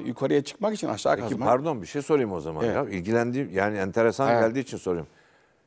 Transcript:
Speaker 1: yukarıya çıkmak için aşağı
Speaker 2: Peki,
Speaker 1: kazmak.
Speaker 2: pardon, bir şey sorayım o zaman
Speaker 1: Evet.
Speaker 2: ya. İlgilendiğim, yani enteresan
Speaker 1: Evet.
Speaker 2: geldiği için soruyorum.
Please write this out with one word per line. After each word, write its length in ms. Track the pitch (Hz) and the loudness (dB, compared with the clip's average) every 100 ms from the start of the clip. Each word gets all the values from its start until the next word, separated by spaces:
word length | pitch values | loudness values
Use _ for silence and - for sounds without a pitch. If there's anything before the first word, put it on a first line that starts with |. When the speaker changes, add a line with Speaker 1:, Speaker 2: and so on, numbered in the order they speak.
Speaker 1:
yukarıya 400 | 127 120 139 147 | 0 -4 0 0
çıkmak 300 | 143 - 202 | 0 -4 -4
için 140 | 214 - | -2 -4
aşağı 280 | 110 139 147 | -2 0 0
Speaker 2:
Peki, 120 | 113 | 0
Speaker 1:
kazmak. 200 | 95 117 | -2 2
Speaker 2:
pardon, 340 | 127 156 127 | 2 2 -4
bir 40 | 85 | -6
şey 160 | 143 | -6
sorayım 300 | 139 151 117 | 0 2 2
o 80 | 90 | -2
zaman 240 | 76 78 | -6 -2
Speaker 1:
Evet. 120 | 117 104 | 0 0
Speaker 2:
ya. 80 | 127 | -2
İlgilendiğim, 640 | 98 87 117 120 127 117 | -4 0 2 2 -2 -2
yani 240 | 92 104 104 | 0 0 0
enteresan 520 | 95 113 113 101 135 | -2 2 2 4 2
Speaker 1:
Evet. 80 | 117 | 4
Speaker 2:
geldiği 180 | 113 127 | 4 0
için 160 | 123 101 | -6 -6
soruyorum. 320 | 92 85 76 _ _ _ _ _ | -4 -4 -6 _ _ _ _ _